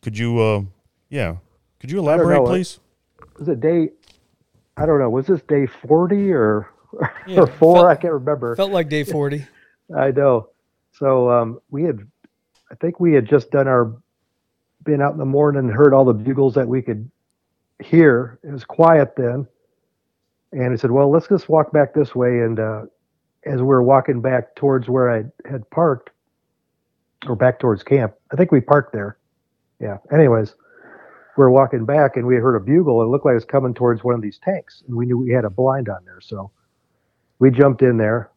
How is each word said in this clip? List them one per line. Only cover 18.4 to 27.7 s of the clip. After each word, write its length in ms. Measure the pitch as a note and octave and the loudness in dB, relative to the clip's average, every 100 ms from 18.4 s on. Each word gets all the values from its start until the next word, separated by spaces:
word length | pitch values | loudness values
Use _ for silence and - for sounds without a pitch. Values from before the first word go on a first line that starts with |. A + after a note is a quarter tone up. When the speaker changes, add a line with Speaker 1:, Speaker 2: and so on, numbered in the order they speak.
Speaker 2:
It 80 | D#3 | -16
was 120 | C#3 | -16
quiet 520 | - - E3 D#3+ C#3 - | -16 2 4 6 2 -2
then. 280 | B2 B2+ C#3 _ _ _ _ _ _ _ _ _ _ | -4 -4 -10 _ _ _ _ _ _ _ _ _ _
And 180 | D3 B2+ | -6 -4
he 60 | A#2+ | -2
said, 140 | A#2+ | 0
"Well, 180 | B2+ C#3 | 2 2
let's 180 | D#3 - | 2 0
just 200 | F#3+ - | -2 2
walk 240 | D#3 D#3 | 0 2
back 220 | D#3 C#3 | 0 0
this 200 | - C3+ B2 | 0 -2 0
way." 240 | B2 A#2+ | -2 0
And, 180 | A#2 A2+ | -2 -4
uh, 220 | A2 G#2+ A2 _ _ _ _ _ - | -6 -8 -14 _ _ _ _ _ -8
as 140 | C3+ | -4
we 60 | B2+ | 2
were 160 | C3 | 2
walking 360 | B2 C3+ B2+ B2+ | 4 2 2 -4
back 340 | A#2+ B2+ - - | -2 -4 -6 -4
towards 340 | C#3+ C3+ A#2+ | -2 -2 -2
where 200 | B2+ B2 | -2 0
I 120 | A#2 A2 _ - | -2 -6 _ -14
had 200 | C3+ G#2+ | -14 -8
parked, 400 | - E3 B2+ - _ _ _ _ _ _ _ _ _ _ _ - | -2 -2 -2 -8 _ _ _ _ _ _ _ _ _ _ _ -10
or 80 | A2+ | 0
back 240 | B2+ A#2+ | 0 0
towards 240 | B2+ | -2